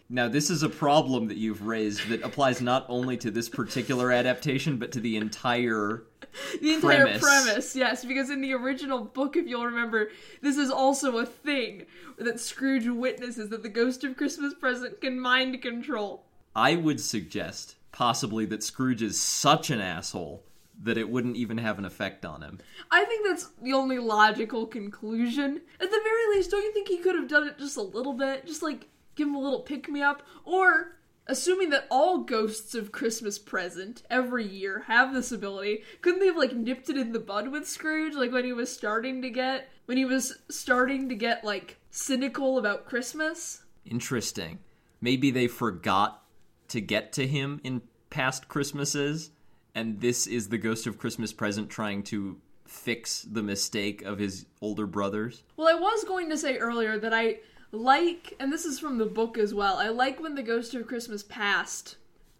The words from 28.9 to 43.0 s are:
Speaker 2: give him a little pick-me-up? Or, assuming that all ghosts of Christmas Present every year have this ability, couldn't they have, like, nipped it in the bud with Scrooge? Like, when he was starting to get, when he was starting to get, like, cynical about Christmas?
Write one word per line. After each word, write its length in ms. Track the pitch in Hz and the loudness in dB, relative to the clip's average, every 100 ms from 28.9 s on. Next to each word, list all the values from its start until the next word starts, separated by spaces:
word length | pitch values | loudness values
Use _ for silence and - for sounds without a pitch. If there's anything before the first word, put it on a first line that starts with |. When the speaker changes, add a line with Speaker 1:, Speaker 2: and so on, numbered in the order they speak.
| _ _ | _ _
Speaker 2:
give 140 | - 294 | -4 -2
him 80 | 285 | 0
a 40 | |
little 200 | 269 254 | -2 -2
pick-me-up? 640 | - 294 - 285 285 285 - - | -4 -8 -6 0 0 0 -8 -18
Or, 520 | - 370 370 330 349 - _ _ - | 0 4 6 6 2 -14 _ _ -6
assuming 420 | - 349 370 349 | -2 2 2 4
that 160 | 277 - | 2 2
all 300 | 254 330 349 | 4 6 4
ghosts 560 | 226 226 214 - - | 0 0 0 -2 -8
of 160 | 233 208 | -8 -6
Christmas 480 | - 233 226 214 202 | -2 -2 -2 -6 -8
Present 640 | - 202 175 170 190 247 - | -6 -6 -4 -8 -12 -12 -2
every 340 | 247 247 247 | 0 0 0
year 360 | 208 196 196 196 - | -4 -4 -6 -6 2
have 260 | 233 262 | 4 4
this 160 | 269 - | 2 -4
ability, 540 | 226 196 196 202 214 - - | -4 -6 -4 -2 -2 -4 -2
couldn't 180 | 359 370 | 2 4
they 80 | 381 | 4
have, 100 | 330 | 4
like, 200 | 254 233 | 2 2
nipped 340 | 226 254 - | -2 -4 -4
it 60 | 277 | -4
in 160 | 233 | -2
the 80 | 226 | -4
bud 280 | - 202 233 | -4 -4 -4
with 200 | 294 302 | -6 -8
Scrooge? 460 | - 311 311 311 | -6 -2 -2 -2
Like, 180 | 294 247 | 0 0
when 140 | 247 254 | 0 -2
he 80 | |
was 180 | 240 254 | -2 -4
starting 500 | - 208 220 254 262 | -4 -2 -2 -2 -4
to 80 | 254 | -6
get, 400 | 233 254 269 - - | -2 -2 -2 -6 -18
when 140 | - 254 | -2 0
he 80 | 262 | 2
was 320 | 262 - - - | 2 0 -8 -14
starting 580 | - - 247 254 269 262 | -10 0 2 4 0 -4
to 40 | |
get, 300 | 220 233 233 | -2 -2 -2
like, 340 | 214 196 - - _ | -2 -6 -8 -20 _
cynical 680 | - - 254 269 - 269 262 | -8 -2 0 0 0 0 2
about 280 | 208 202 - | 0 -2 -4
Christmas? 760 | 247 | -4